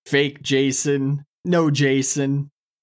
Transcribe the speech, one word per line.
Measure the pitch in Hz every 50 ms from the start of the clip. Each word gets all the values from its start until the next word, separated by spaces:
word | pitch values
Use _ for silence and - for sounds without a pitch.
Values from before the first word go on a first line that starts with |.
| _
fake | - 143 139 147 139 143 -
Jason, | - - 139 135 139 135 127 - - 147 143 139 135 139 143 143 - - _ _ -
no | 180 175 170 165 151
Jason. | 143 139 143 135 135 135 131 - - 143 139 139 139 143 143 - _ _ _ _ _ _